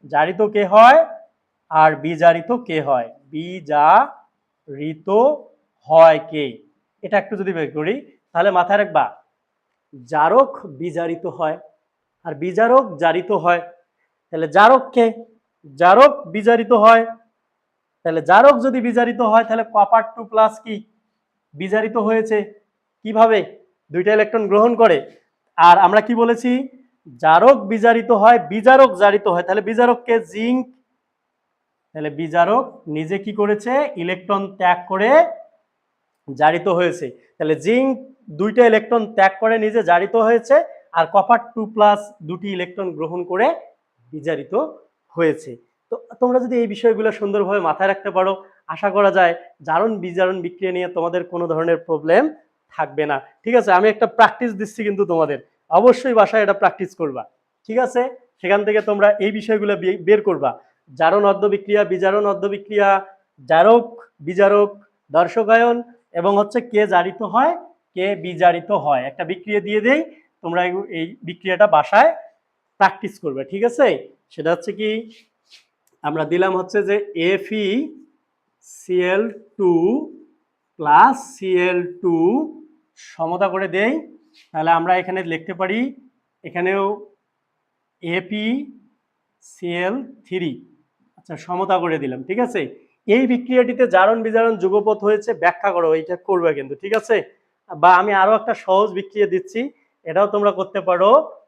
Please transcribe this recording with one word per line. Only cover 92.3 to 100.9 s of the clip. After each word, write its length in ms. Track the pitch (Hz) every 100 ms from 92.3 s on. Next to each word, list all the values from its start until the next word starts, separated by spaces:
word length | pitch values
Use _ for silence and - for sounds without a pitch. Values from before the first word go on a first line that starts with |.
| 202
আছে, 220 | 240 208 131 - _ _ -
এই 220 | 226 254
বিক্রিয়াটিতে 600 | 247 247 254 247 247 247
জারণ 360 | 185 196 226
বিজারণ 340 | 220 220 233 214
যুগপৎ 400 | 185 202 208 214
হয়েছে, 360 | 202 214 208
ব্যাখ্যা 380 | 185 170 - 202
করো, 220 | 175 165
এইটা 220 | 160 160 175
করবে 380 | - 185 170
কিন্তু। 220 | 139 135 143
ঠিক 200 | 196 185
আছে, 280 | - 214 - _ _ _ _ 160
বা 180 | 170 180
আমি 180 | 202
আরো 220 | 196 190 220
একটা 180 | 220
সহজ 380 | 220 - 190 214
বিক্রিয়া 360 | 185 196 214 190
দিচ্ছি, 420 | 180 185 226 277 _ _ _
এটাও 240 | 165 165 208
তোমরা 240 | 208 208
করতে 300 | 180 190 202
পারো। 500 | 175